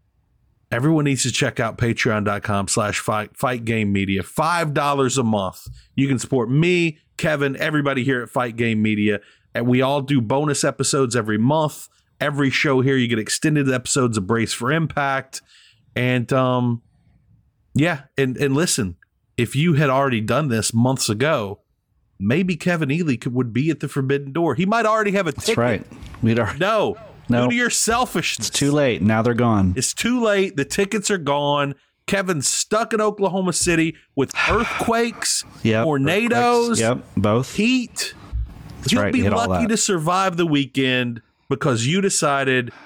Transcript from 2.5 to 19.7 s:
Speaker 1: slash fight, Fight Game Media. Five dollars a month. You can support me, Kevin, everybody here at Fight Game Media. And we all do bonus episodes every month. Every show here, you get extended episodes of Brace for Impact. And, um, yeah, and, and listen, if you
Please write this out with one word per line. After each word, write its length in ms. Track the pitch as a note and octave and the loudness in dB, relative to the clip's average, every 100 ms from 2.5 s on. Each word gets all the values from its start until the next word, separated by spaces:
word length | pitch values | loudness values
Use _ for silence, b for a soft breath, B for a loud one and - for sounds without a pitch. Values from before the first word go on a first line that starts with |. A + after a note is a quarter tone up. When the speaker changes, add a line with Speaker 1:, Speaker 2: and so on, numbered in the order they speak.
| G2+ G2 | -2 -2
Speaker 1:
slash 300 | - G#2 G2+ | -2 -2 -2
fight, 380 | - G#2+ G#2+ - | -2 -4 -4 -4
Fight 280 | C3 B2+ | -4 -4
Game 280 | A#2 A2+ G#2 | -2 -2 0
Media. 300 | G2+ G2 G2 | 0 0 -2
Five 520 | - - D#3 F3 E3 | -4 -2 0 0 0
dollars 440 | C#3+ C#3+ C#3+ C3 C3 | 0 0 2 2 2
a 40 | |
month. 440 | A#2 G#2+ F#2 - - B B | 0 0 -2 -6 -16 B B
You 140 | - C3+ | -2 0
can 100 | B2+ | 0
support 320 | - C3+ A2+ | 0 -2 2
me, 480 | C3+ E3+ F3+ E3+ D#3 b - | 2 2 2 0 -4 b -6
Kevin, 400 | E3+ D3+ C#3 C3+ | -2 0 -2 -2
everybody 480 | D3+ D3+ C#3+ C3 | -2 0 0 0
here 180 | A#2+ B2+ | 0 -2
at 80 | A#2 | -2
Fight 260 | - B2 A2+ | -4 -4 -2
Game 260 | A#2 A2 | 0 2
Media. 380 | G#2+ G#2+ G#2 G#2 b b b | 2 2 0 0 b b b
And 120 | A#2 A#2+ | -4 2
we 120 | B2+ | 2
all 180 | C3 C#3+ | 2 0
do 180 | C3 C#3+ | 0 0
bonus 440 | G#2+ C3+ D3+ C#3+ | 2 0 0 0
episodes 500 | D3+ B2+ - D3 C3 | -2 -2 -2 0 0
every 240 | A#2 A2 G#2+ | 0 0 2
month. 500 | A#2 D#3 D3+ - - _ _ - | 2 2 0 -4 -18 _ _ -6
Every 300 | D3 C#3+ C#3 | -4 0 0
show 300 | - D#3 C3 | 2 2 2
here, 160 | B2+ C3+ | 4 2
you 100 | A#2+ | 2
get 120 | A#2 | 0
extended 500 | G#2+ - A#2+ D3+ C3+ | -2 -2 0 2 2
episodes 460 | B2+ B2 - B2+ A2 | 0 -2 0 2 0
of 80 | F#2 | 0
Brace 260 | A2+ A2 | 0 0
for 200 | - A#2+ | -2 -2
Impact. 720 | D#3 D#3+ - C#3 C3+ C3+ - - b b b b | 0 0 -2 -2 -2 -6 -14 -18 b b b b
And, 380 | - B2 B2+ A#2 | -4 0 0 0
um, 500 | C3+ C3 B2+ B2 A#2+ _ _ _ _ _ _ _ _ _ | 2 2 2 0 -2 _ _ _ _ _ _ _ _ _
yeah, 280 | - D#3+ D#3+ - - | 0 0 0 -6 -2
and, 180 | C3+ B2 | -2 0
and 180 | C#3+ | 0
listen, 420 | C3+ F3 - G2 F2 _ _ _ - | 2 0 0 -4 -6 _ _ _ -4
if 180 | A#2+ | -2
you 200 | C3+ E3+ | 0 2